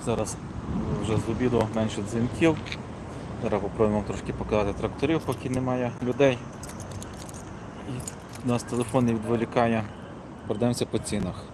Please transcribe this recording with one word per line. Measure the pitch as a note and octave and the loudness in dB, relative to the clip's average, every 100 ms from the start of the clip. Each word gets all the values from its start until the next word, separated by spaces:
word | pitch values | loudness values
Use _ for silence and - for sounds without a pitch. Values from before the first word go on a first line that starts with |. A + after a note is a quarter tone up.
зараз | - A2 G#2+ - - - - - - - | 0 0 0 -4 -8 -8 -4 -2 0 0
вже | - G#2+ | 2 0
з | G#2+ | 0
обіду | A2 B2 A#2 A2 | 2 2 4 2
менше | A2 A2 G#2+ | 2 0 0
дзвінків. | G2+ A2+ A#2+ - E3 D3+ - - - - - - - - | -2 0 0 4 4 4 -2 -8 -8 -10 -10 -10 -8 -4
Зараз | A#2 G2+ | 0 0
попробуємо | G2 - G#2+ G#2 | 0 4 4 4
вам | |
трошки | G2+ F#2+ - | 0 -4 -4
показати | G2+ G#2 G#2+ G2+ G2 | -4 2 2 2 0
тракторів, | G#2+ - C#3 D#3+ | -2 0 2 2
поки | - B2+ C3 | 0 -2 0
немає | B2+ B2+ B2+ B2 A2+ | 0 0 2 0 -2
людей. | B2 B2+ C#3 A#2+ - - - - - - - - - - - - - - - | -2 6 6 6 -4 -10 -10 -10 -8 -8 -10 -10 -10 -10 -12 -12 -12 -12 -8
І | B2+ - - - - | -8 -8 -10 -12 -6
у | B2+ | 0
нас | A#2+ | 0
телефон | - A#2+ B2 C3+ A#2+ | 2 -2 2 4 4
не | |
відволікає. | A2+ G#2+ A#2 A2+ - A#2 A2+ G#2+ - - - - - - | 2 2 2 2 4 4 4 0 -8 -12 -12 -12 -12 -4
Пройдемося | G#2 A#2+ A#2+ A#2+ | 2 2 2 0
по | A2+ | -2
цінах. | - G#2 F2+ E2 - | 0 -2 -2 -4 -10